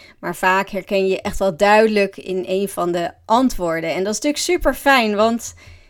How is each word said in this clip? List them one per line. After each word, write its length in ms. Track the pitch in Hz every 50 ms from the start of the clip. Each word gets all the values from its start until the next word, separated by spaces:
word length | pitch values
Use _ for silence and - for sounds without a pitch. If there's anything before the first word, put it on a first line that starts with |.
| - - - _
maar 160 | - - 170
vaak 340 | - - 185 185 190 196 196
herken 380 | - 196 185 - 208 196 190 190
je 140 | 190 -
echt 180 | - 208 - -
wel 180 | 196 196 165 147
duidelijk 600 | 202 202 208 214 220 220 214 208 196 196 - -
in 280 | - - 185 185 180
één 240 | - 185 190 202 190
van 220 | - - 175 175
de 200 | 175 175 170 - - _ _
antwoorden. 640 | - 220 240 262 247 - - 180 170 160 165 160 165
En 140 | 143 175 190
dat 100 | 208 214
is 60 | -
natuurlijk 240 | - 294 294 - -
super 300 | - 359 349 - 294 254
fijn, 420 | - - 277 269 254 226 214 208
want 380 | 196 220 226 233 233 - - - - - - - - _ _